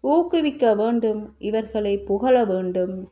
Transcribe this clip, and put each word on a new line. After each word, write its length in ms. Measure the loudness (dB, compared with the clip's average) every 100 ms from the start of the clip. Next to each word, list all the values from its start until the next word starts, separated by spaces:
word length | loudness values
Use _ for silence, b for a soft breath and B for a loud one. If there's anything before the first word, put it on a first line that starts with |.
ஊக்குவிக்க 600 | 2 2 2 0 0 2 2 4
வேண்டும், 460 | 2 0 0 -2 -8 _
இவர்களை 540 | -4 -4 -4 -4 -2 -2
புகழ 360 | -2 -2 4 4 4
வேண்டும். 500 | 0 -2 -2 -4 -6 -14